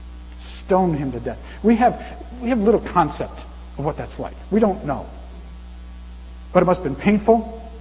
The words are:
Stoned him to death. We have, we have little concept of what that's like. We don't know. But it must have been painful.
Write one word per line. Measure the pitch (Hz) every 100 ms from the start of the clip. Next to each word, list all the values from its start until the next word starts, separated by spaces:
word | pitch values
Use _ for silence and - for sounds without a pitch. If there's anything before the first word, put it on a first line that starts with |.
| - - - - - - -
Stoned | 185 185 147
him | 139
to | 120
death. | 117 117 - -
We | 208 233
have, | 240 - - - - 247
we | 240
have | 254
little | 202 208 -
concept | 180 147 - 123 - - - - -
of |
what | 147 147
that's | 117 -
like. | 82 - -
We | 208
don't | 214 185 147
know. | 123 78 - - - - - - - - - - - - - -
But | 180
it | 175
must | 175
have | 139
been | 139
painful. | 196 208 220 226 - - - -